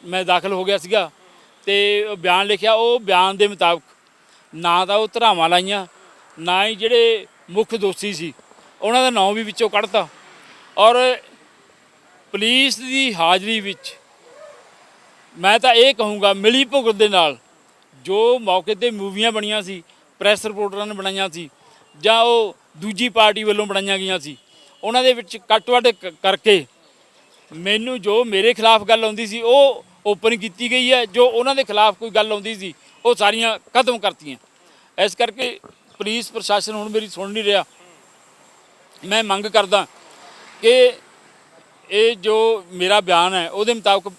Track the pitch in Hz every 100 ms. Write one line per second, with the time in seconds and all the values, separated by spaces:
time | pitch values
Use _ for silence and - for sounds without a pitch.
0 | 175 180 185 180 180 202 170 196 170 208
1 | 170 _ _ _ _ _ - 202 202 208
2 | 214 208 175 180 202 202 208 220 233 240
3 | 202 185 185 196 208 196 175 170 _ _
4 | _ _ _ _ _ 156 170 175 185 202
5 | 220 - 233 185 165 175 185 202 185 _
6 | - _ _ - 165 185 208 220 220 240
7 | 233 226 - _ _ 180 226 226 196 180
8 | 208 180 165 127 _ - - _ 208 247
9 | 254 233 196 208 220 196 220 214 214 208
10 | 165 - - - - - - - 214 240
11 | 254 254 - _ _ _ _ _ _ _
12 | _ _ _ 196 220 247 269 214 254 262
13 | 262 190 165 185 196 226 196 190 - -
14 | _ _ - 480 587 571 - _ _ _
15 | _ _ _ - 180 220 254 233 262 226
16 | 214 208 202 196 202 247 269 277 226 208
17 | 214 190 160 127 _ _ _ _ _ 135
18 | 131 196 226 247 220 185 185 180 240 214
19 | 196 196 226 220 208 214 185 190 165 _
20 | _ _ 196 208 220 202 202 196 208 208
21 | 190 190 190 160 160 _ _ _ _ 147
22 | 160 226 233 233 214 - _ 151 190 190
23 | 247 220 214 214 214 208 208 196 196 196
24 | 190 185 147 135 _ _ _ _ 202 240
25 | 254 240 190 226 _ 220 226 247 240 220
26 | 185 160 196 190 - 196 131 _ _ _
27 | _ _ _ _ _ 156 175 214 233 254
28 | 190 214 240 196 208 240 220 226 202 226
29 | 226 214 226 220 226 262 277 214 - _
30 | 208 202 220 233 214 175 240 254 247 254
31 | 233 190 247 233 247 269 269 208 214 196
32 | 226 208 214 208 202 220 190 151 _ _
33 | 233 240 208 220 226 214 _ 233 247 240
34 | 196 165 151 127 _ _ _ _ _ -
35 | 196 175 233 214 254 - - _ _ _
36 | 202 226 220 226 190 208 202 214 214 214
37 | 214 170 196 208 202 202 165 _ - _
38 | _ _ _ _ _ _ _ _ _ -
39 | 175 208 214 196 208 208 196 196 165 -
40 | - - - - - - 220 254 247 233
41 | - _ _ _ _ _ _ _ _ 196
42 | 226 233 190 220 226 226 175 180 180 208
43 | 185 170 180 190 170 190 214 233 202 196
44 | 202